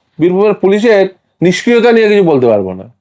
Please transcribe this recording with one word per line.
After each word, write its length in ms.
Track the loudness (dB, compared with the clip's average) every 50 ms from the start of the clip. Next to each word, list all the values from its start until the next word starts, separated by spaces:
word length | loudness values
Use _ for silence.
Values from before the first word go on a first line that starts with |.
| _ _ _ -4
বীরভূমের 360 | -2 -2 0 0 0 -2 -2
পুলিশের 520 | -2 -2 -2 0 0 0 2 2 2 0 -2 -4 _ _ _ _ -4 -2
নিষ্ক্রিয়তা 500 | -2 -2 -2 -2 -2 0 2 2 2 2
নিয়ে 160 | 2 2 2
কিছু 160 | 2 0 0
বলতে 220 | 0 0 0 2
পারবো 280 | 0 0 0 -2 -6 -10
না। 100 | -14 -16 -20 _ _